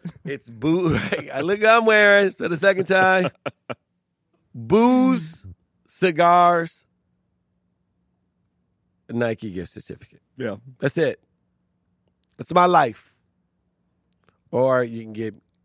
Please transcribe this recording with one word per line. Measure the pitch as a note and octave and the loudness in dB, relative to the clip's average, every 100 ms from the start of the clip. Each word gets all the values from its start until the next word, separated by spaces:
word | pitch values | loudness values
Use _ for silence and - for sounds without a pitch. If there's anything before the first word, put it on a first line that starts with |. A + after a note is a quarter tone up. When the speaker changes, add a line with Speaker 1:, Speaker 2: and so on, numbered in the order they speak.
| E3+ - | -10 -16
Speaker 1:
It's | D#3 C#3 A#2+ | -14 -14 -14
boo-, | A2+ D3+ E3+ E3+ A#2+ G2+ - | -8 -4 -2 -2 -2 -4 -8
<laughs> | D3 | -8
I | C3+ | -8
look | E3 G#3 | -4 0
what | G#3+ | 4
I'm | A#3 A3 | 4 4
wearing | G#3+ G#3 G3+ F#3+ | 4 6 4 2
for | - E3+ | -2 -6
the | E3 | -2
second | G3 F#3+ F#3 | 0 0 0
time. | F#3+ F#3+ F#3 F3+ _ C#3 - - - _ _ | 2 2 2 -2 _ -14 -14 -18 -18 _ _
Speaker 2:
<laughs> | _ _ _ _ _ A#2+ | _ _ _ _ _ -12
Speaker 1:
Booze, | A2+ G#3 A#3+ B3+ C4 A#3+ D#3+ - F#2+ - _ _ _ | 0 2 4 2 0 -2 -6 -16 -20 -20 _ _ _
cigars, | - F#3 D#3 E3+ F3 F3 E3+ E3 - _ _ _ _ _ _ _ _ _ _ _ _ _ _ _ _ _ _ _ _ _ _ - | -4 -2 2 4 6 4 2 -4 -12 _ _ _ _ _ _ _ _ _ _ _ _ _ _ _ _ _ _ _ _ _ _ -10
Nike | A#2 A#2 A2 A2 | -6 -4 -6 -10
gift | F2+ E2+ | -12 -14
certificate. | - - - - _ _ - | -16 -20 -20 -20 _ _ -12
Speaker 2:
Yeah. | A#2+ G#2 C3 B2+ | -10 -10 -16 -8
Speaker 1:
That's | C3+ E3+ | -6 -2
it. | C#3+ - _ _ _ _ _ _ _ _ _ _ _ - | -4 -6 _ _ _ _ _ _ _ _ _ _ _ -20
That's | - | -4
my | F3 F3+ | 0 4
life. | E3+ B2+ G#2 _ _ _ _ _ _ _ _ _ _ _ _ _ _ _ | 2 0 -4 _ _ _ _ _ _ _ _ _ _ _ _ _ _ _
Or | A#2+ C3 B2+ | -2 0 0
you | A#2+ A2+ | -2 -8
can | A2 | -14
give | G#2+ A2 G2+ _ _ | -10 -10 -10 _ _